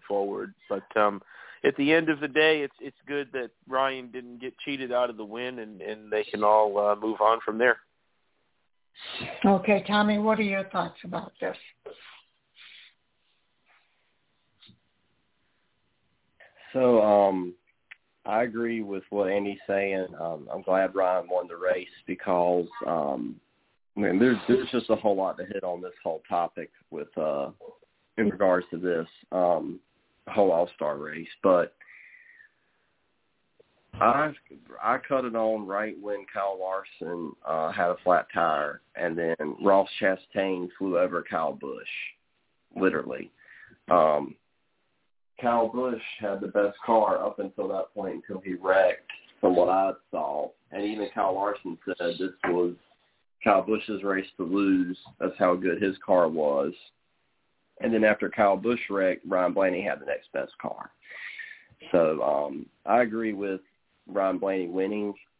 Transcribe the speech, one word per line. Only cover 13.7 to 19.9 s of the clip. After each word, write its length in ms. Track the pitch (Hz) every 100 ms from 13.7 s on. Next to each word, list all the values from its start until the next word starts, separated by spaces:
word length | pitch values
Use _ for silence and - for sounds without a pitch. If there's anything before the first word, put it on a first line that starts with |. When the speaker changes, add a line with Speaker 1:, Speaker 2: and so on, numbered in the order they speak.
| _ _ _ _ _ _ _ _ _ - _ _ _ _ _ _ _ _ _ _ _ _ _ _ _ _ _ _ _ -
Speaker 3:
So, 300 | 131 127 120
um, 520 | 107 104 98 95 90 87 _ _ - - _ _ 110
I 180 | 107
agree 380 | 120 110 117 113
with 220 | 101 98 -
what 220 | 101 98
Andy's 260 | 101 101 98 -
saying. 400 | 98 98